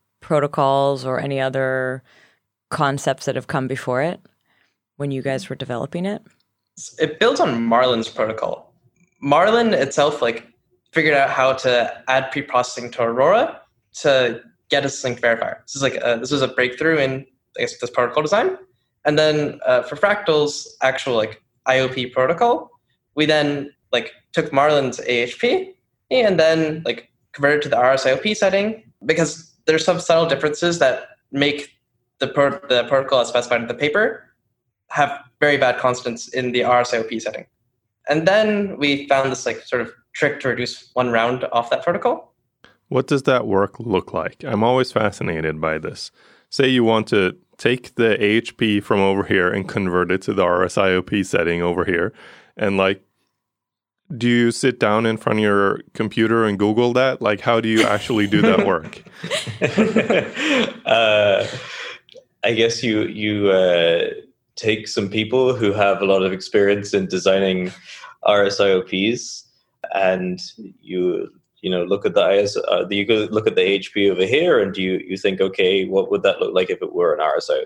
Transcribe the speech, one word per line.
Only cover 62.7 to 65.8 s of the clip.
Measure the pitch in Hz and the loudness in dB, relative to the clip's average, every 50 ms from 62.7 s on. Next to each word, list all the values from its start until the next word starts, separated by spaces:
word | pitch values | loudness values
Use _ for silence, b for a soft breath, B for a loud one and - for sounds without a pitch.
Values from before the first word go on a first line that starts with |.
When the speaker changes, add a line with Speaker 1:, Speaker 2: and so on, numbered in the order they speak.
| 117 - | 0 -2
Speaker 4:
you, | 131 117 107 107 | -2 0 0 0
you, | 110 - - 107 104 107 104 104 101 101 | -2 -2 -4 -4 -4 -2 -2 0 2 2
uh, | 95 92 92 90 87 85 85 85 85 85 - - - - - _ _ _ _ _ _ | 4 4 4 4 4 4 4 4 2 2 0 -2 -6 -8 -14 _ _ _ _ _ _
take | - - 107 110 107 110 | -6 -2 -2 -2 -2 -4
some | - - 117 101 95 | -6 -4 -4 -4 -2
people | 107 110 110 107 131 131 127 127 123 | -2 -4 -2 0 0 2 2 2 0
who | 110 113 101 | 0 0 0
have | 95 104 | 2 2